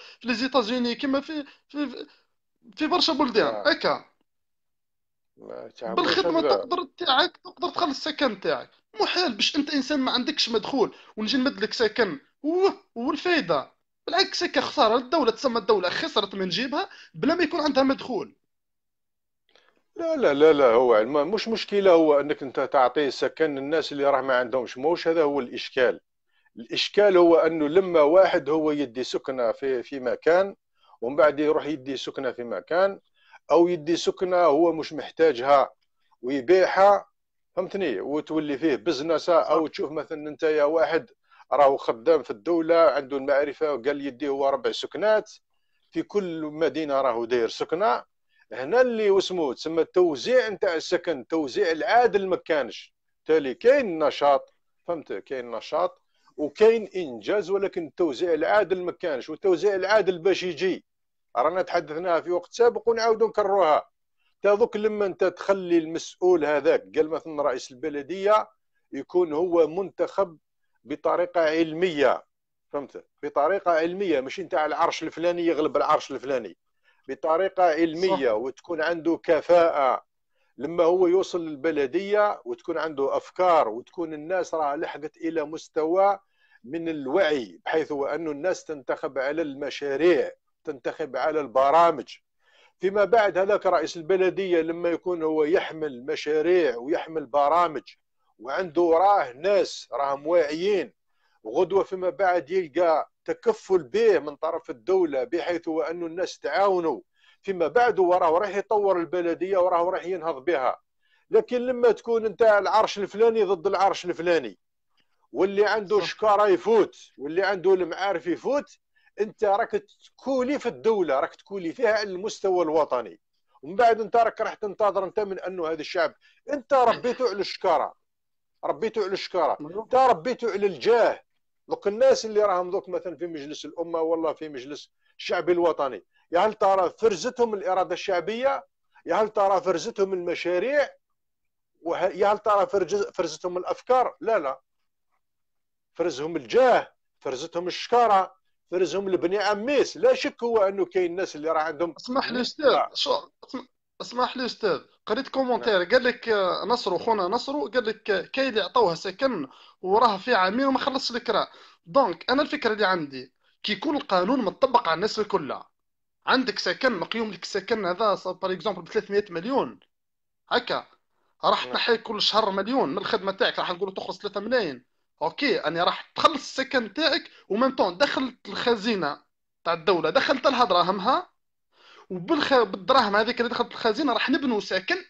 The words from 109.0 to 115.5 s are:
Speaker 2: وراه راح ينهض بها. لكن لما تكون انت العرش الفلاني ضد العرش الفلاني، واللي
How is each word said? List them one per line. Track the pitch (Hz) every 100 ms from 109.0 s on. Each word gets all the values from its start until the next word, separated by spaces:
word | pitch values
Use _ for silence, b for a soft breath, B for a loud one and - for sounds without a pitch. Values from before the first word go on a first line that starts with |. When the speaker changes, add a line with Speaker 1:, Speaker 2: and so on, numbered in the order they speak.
| 156 180 170 165 185 196
Speaker 2:
وراه | 180 170 175
راح | 185 180
ينهض | 190 160 135 143
بها. | 151 120 - _ _ _ _ -
لكن | 214 220 247
لما | 247 240 240
تكون | - 233 226 220
انت | 165
العرش | 226 202 185 202 220 202
الفلاني | 190 202 233 226
ضد | 190 185 196
العرش | 190 190 165 180
الفلاني، | 160 170 165 117 - _ _ _ _ _ _ _
واللي | - 190